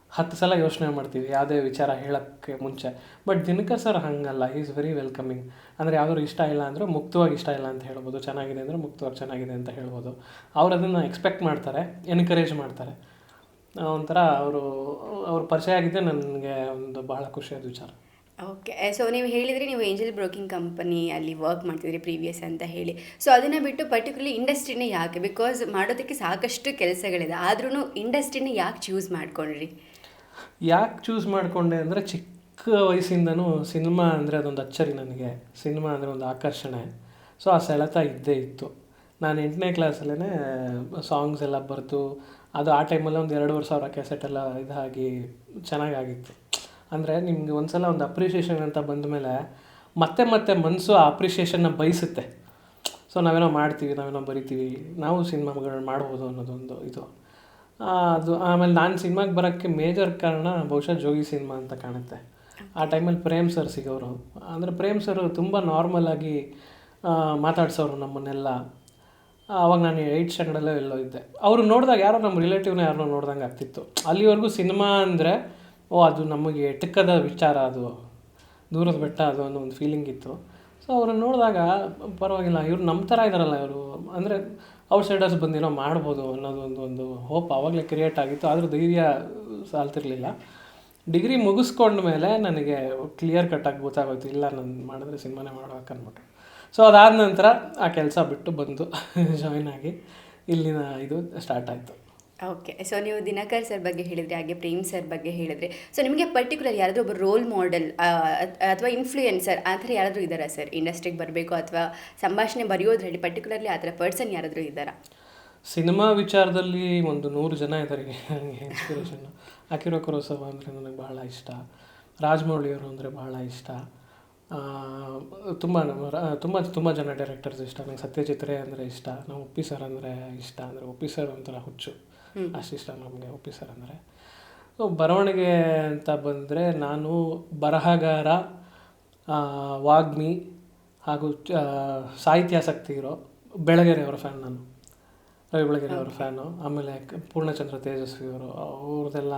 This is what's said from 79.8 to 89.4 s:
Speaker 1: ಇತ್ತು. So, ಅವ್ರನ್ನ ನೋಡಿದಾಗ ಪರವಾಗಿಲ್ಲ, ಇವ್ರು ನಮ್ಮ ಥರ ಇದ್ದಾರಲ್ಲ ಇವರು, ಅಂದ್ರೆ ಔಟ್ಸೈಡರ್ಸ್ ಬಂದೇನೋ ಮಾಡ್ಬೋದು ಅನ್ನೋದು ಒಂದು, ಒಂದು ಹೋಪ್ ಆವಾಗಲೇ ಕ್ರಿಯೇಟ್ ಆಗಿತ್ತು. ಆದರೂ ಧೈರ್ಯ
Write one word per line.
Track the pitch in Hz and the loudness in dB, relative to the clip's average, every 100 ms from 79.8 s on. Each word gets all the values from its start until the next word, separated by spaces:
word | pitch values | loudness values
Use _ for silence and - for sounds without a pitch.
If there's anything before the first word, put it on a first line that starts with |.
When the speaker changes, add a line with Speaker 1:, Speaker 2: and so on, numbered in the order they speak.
| 151 151 143 | -2 -2 -4
Speaker 1:
ಇತ್ತು. | 127 - 165 - - - - - | -8 -12 -14 -16 -20 -20 -16 -2
So, | |
ಅವ್ರನ್ನ | 254 226 226 | 2 2 2
ನೋಡಿದಾಗ | 233 254 226 190 170 190 196 - - 180 | 2 4 4 4 4 2 0 -8 -12 -4
ಪರವಾಗಿಲ್ಲ, | 196 190 180 165 | -2 0 2 2
ಇವ್ರು | 156 180 | 2 0
ನಮ್ಮ | 175 170 - | 2 0 4
ಥರ | 233 | 4
ಇದ್ದಾರಲ್ಲ | 220 185 156 143 | 4 4 2 2
ಇವರು, | 139 139 139 139 170 | -2 -6 -8 -10 -10
ಅಂದ್ರೆ | 180 196 196 - - - - _ | -6 -2 -2 -4 -12 -20 -20 _
ಔಟ್ಸೈಡರ್ಸ್ | 196 202 196 185 170 | 4 4 4 4 4
ಬಂದೇನೋ | 160 156 160 | 2 0 0
ಮಾಡ್ಬೋದು | 147 139 165 147 143 135 | 0 0 0 0 -2 -4
ಅನ್ನೋದು | 131 139 135 | -6 -6 -6
ಒಂದು, | 135 131 | -8 -8
ಒಂದು | 131 127 127 | -8 -6 -8
ಹೋಪ್ | 127 123 156 170 | -8 -2 -2 0
ಆವಾಗಲೇ | 139 147 170 | 0 0 -2
ಕ್ರಿಯೇಟ್ | 160 156 160 156 | -2 0 0 0
ಆಗಿತ್ತು. | 135 143 160 | -2 0 2
ಆದರೂ | 160 170 | 2 2
ಧೈರ್ಯ | 147 170 170 160 139 - - | 2 4 4 4 2 -2 -12